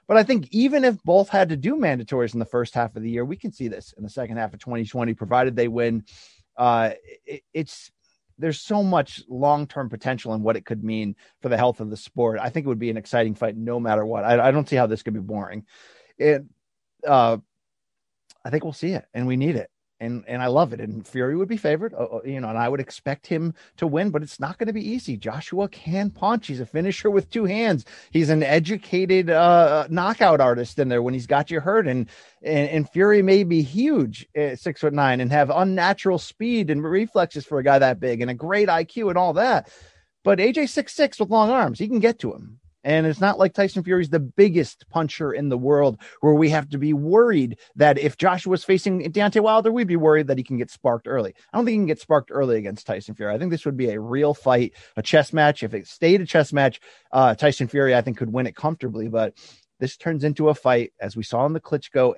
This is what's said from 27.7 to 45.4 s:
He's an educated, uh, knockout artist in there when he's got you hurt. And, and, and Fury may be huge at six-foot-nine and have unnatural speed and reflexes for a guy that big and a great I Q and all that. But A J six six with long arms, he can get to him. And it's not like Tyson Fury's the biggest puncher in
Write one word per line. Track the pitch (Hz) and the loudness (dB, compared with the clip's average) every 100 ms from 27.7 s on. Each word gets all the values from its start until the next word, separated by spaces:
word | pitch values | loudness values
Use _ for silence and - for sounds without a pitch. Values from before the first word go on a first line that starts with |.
| 151 - - - | -2 -4 -20 -4
He's | 160 156 | 0 2
an | 156 | 2
educated, | 139 160 160 208 - 185 185 185 170 | 2 2 0 -6 -4 -2 2 2 4
uh, | 160 175 175 160 151 143 | 4 6 8 6 4 0
knockout | 170 185 226 196 151 | -2 -2 2 4 6
artist | 127 120 120 - | 4 2 -2 -2
in | 131 | 0
there | 123 | 0
when | 123 127 | -2 -4
he's | 120 | 0
got | 143 147 | 0 0
you | 165 | -4
hurt. | 165 220 160 | 0 0 0
And, | 127 110 - - _ | -2 -6 -12 -20 _
and, | 147 151 143 | -4 -2 0
and | 160 139 | -2 -2
Fury | 175 202 208 | 2 4 4
may | 190 196 | 6 4
be | 175 165 | 4 0
huge | 135 180 285 262 120 - - 151 | 0 0 0 0 -2 -6 -10 -4
at | 147 127 | -4 -4
six-foot-nine | 175 139 151 143 135 127 | -8 -4 -2 2 2 2
and | 123 | 2
have | 147 143 | 2 2
unnatural | 151 190 185 180 196 196 180 | 2 0 2 0 0 0 -2
speed | - - 233 233 156 | -4 -8 -2 -2 0
and | 147 | -2
reflexes | 156 190 220 202 170 147 - | -2 -2 0 0 0 -4 -6
for | 143 | 0
a | |
guy | 135 139 | 4 6
that | 131 107 | 4 2
big | 127 117 | -4 -2
and | 120 | -4
a | 123 | -6
great | 160 202 202 | -2 0 2
I | 165 | 0
Q | 165 233 202 | -2 -4 -2
and | 175 | 0
all | 180 | 0
that. | 156 254 202 - - - _ _ _ | 2 2 2 -2 -12 -20 _ _ _
But | 196 185 | 0 2
A | 226 | 2
J | 262 277 | 0 -2
six | 302 - | -4 -6
six | - 277 - | -2 -2 0
with | 196 | 0
long | 220 214 | 2 2
arms, | 262 160 113 | 2 0 -2
he | 214 | -4
can | 240 | 2
get | 226 233 | 2 0
to | 120 | -6
him. | 69 - 117 _ _ | -10 -16 -20 _ _
And | 139 156 160 | 0 2 2
it's | 151 | 2
not | 196 196 | 0 2
like | 190 | 2
Tyson | - 196 190 | 2 -2 -2
Fury's | 175 180 156 | 0 0 0
the | 160 | -2
biggest | 139 - 202 165 127 - _ | 0 4 4 4 -2 -6 _
puncher | 165 156 - 147 | -4 -4 -4 -6
in | 120 | -4